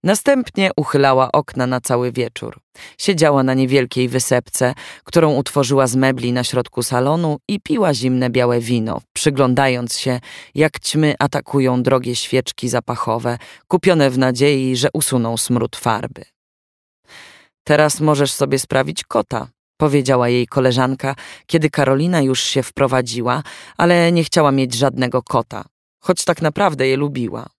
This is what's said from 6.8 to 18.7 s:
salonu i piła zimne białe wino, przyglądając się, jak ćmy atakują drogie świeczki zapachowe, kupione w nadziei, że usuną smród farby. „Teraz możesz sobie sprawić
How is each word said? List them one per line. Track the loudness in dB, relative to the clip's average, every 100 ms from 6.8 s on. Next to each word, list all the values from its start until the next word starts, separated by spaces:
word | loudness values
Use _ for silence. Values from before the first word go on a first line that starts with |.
salonu | -2 0 0 0 -2 -4 -4
i | -6
piła | -2 0 0
zimne | 0 0 0 0
białe | 2 2 0
wino, | 0 -2 -2 -6 _
przyglądając | -2 -2 2 2 4 2 0 -4 -6
się, | -4 -4 -8 -20 -12
jak | 0 0 0
ćmy | -4 0 0 0
atakują | -2 -2 -4 0 0 2
drogie | 2 0 0 -6
świeczki | -2 -2 -2 -8 -4
zapachowe, | -4 -4 -6 -4 -4 -4 -6 -12 -20 _
kupione | 0 2 4 2
w | 2
nadziei, | 0 2 2 2 0 0
że | -2
usuną | -2 0 0 0 -4
smród | -2 -2 -2 -4
farby. | -2 -2 -4 -14 -20 _ _ _ _ _ _ _ _ -20 -20 -20 _ _
„Teraz | -2 2 2 2
możesz | 0 2 0
sobie | -2 -2 -2
sprawić | -2